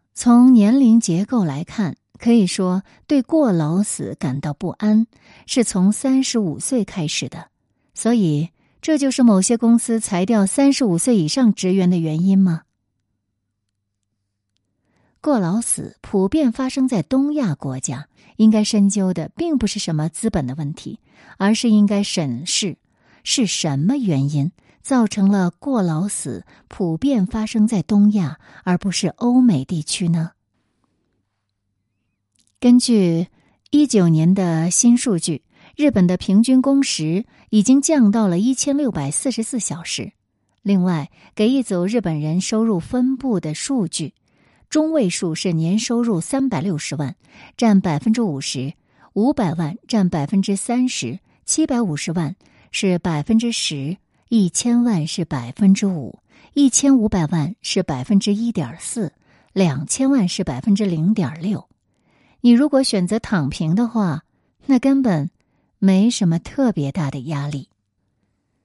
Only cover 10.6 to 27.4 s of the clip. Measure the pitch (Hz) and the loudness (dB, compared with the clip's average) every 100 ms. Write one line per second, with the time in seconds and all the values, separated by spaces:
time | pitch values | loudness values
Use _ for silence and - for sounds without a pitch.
10.6 | 277 269 233 165 262 220 151 269 233 - | 2 2 0 0 2 0 0 2 2 2
11.6 | 185 196 180 180 160 156 185 196 185 160 | 0 2 2 0 -2 0 2 4 2 0
12.6 | _ _ _ _ _ _ _ _ _ _ | _ _ _ _ _ _ _ _ _ _
13.6 | _ _ _ _ _ _ _ _ _ _ | _ _ _ _ _ _ _ _ _ _
14.6 | _ _ _ _ _ _ 302 254 170 220 | _ _ _ _ _ _ -2 0 0 -2
15.6 | - - - - - 196 196 320 262 247 | -4 -8 -10 -14 -4 -2 0 2 0 -2
16.6 | 262 269 262 208 - 262 285 302 214 139 | -4 -2 -2 -2 0 0 0 -2 -2 -4
17.6 | 139 131 - 139 - _ _ - 220 214 | -6 -8 -8 -10 -12 _ _ 2 4 4
18.6 | 208 214 202 202 185 180 156 - 339 277 | 2 2 2 2 -2 -2 -6 -6 -2 -2
19.6 | 208 202 - 156 160 - 220 185 127 143 | -2 -4 -4 -4 -4 -4 -4 -4 -4 -6
20.6 | 143 160 - - _ _ - - 196 220 | -8 -10 -14 -16 _ _ -16 -2 0 2
21.6 | 233 214 202 202 202 185 143 120 175 - | 4 4 4 0 -2 -4 -4 -6 -6 -4
22.6 | 196 - _ _ _ _ - - 202 - | -6 -8 _ _ _ _ -6 -2 -2 -2
23.6 | 165 139 175 285 208 139 139 147 151 - | -4 -2 0 0 0 0 0 -2 -4 -6
24.6 | _ _ - 254 220 214 190 202 175 - | _ _ -2 0 0 2 2 2 0 -4
25.6 | 285 240 180 156 202 - 143 95 - _ | -4 -2 -2 -2 -4 -6 -10 -12 -14 _
26.6 | - - 175 160 277 247 185 220 | -14 -6 -4 -2 0 0 -2 -4